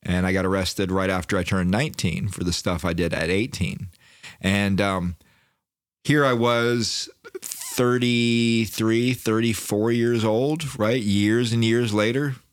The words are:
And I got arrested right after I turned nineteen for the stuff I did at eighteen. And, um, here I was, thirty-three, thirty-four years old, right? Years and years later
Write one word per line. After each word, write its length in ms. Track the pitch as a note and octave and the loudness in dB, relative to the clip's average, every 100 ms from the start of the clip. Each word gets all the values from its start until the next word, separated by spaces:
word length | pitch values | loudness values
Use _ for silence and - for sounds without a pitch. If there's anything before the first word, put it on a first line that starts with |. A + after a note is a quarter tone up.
And 240 | - F2+ F#2 | -2 0 0
I 60 | |
got 120 | F#2 | 0
arrested 480 | F#2 F#2+ F#2 - G2 | 0 0 -2 -2 -2
right 160 | F#2+ F#2+ | 0 0
after 280 | F#2 F2 G2+ | -2 0 -2
I 40 | |
turned 260 | F2+ G2 F2+ | 0 0 0
nineteen 580 | G2+ D3+ - - D#2+ G#2 | 0 -2 -2 -4 -2 -6
for 160 | F#2+ | -4
the 80 | F2+ | -4
stuff 320 | F2 - E2+ | -4 -2 -2
I 80 | F#2 | -2
did 220 | E2 E2+ | 0 -2
at 160 | D2+ E2 | -2 -2
eighteen. 580 | F#2+ B2+ - - F#2+ F#2 - _ - - - | 0 -2 -4 -6 -6 -12 -16 _ -20 -20 -6
And, 400 | F#2+ G2+ G2+ G2 | -2 0 0 2
um, 360 | G2+ F#2+ F2+ E2+ _ _ _ _ _ _ _ _ | 0 0 -2 -6 _ _ _ _ _ _ _ _
here 220 | - D3 C#3 | 0 4 4
I 80 | |
was, 760 | B2 A#2+ A#2 A#2 A#2+ G#2+ - - - - - - - - - B2 | 4 2 2 2 0 -2 -4 -8 -14 -18 -14 -12 -10 -10 0 2
thirty-three, 1200 | B2 A#2+ A#2+ A#2 A#2 A#2 A2+ A2+ - A2 A2+ B2 | 2 2 2 2 2 2 2 0 0 2 2 2
thirty-four 760 | A#2+ - A2 A#2 G#2+ - G#2 A2 | -2 0 0 2 -2 -2 0 0
years 320 | A#2+ A#2 A#2+ | 2 0 0
old, 540 | A2 A2 C3+ D#3 D3+ B2+ | 2 2 0 -2 -6 -2
right? 220 | G#2+ B2+ | 0 0
Years 500 | G#2 G2+ G#2 A2+ A#2+ | 0 2 2 2 2
and 120 | A#2 | 0
years 280 | A2+ A2+ A#2+ | 2 2 2
later 440 | G#2 G#2+ B2+ C#3+ C3 _ | 2 2 0 -2 -6 _